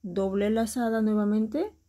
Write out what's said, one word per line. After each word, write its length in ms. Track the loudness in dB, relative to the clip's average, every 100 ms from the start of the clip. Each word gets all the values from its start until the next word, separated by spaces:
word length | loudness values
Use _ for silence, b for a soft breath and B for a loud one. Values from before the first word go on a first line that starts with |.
doble 480 | -4 -2 0 0 2
lazada 520 | 0 0 -2 0 0
nuevamente 720 | 2 2 2 2 0 -2 -4 -6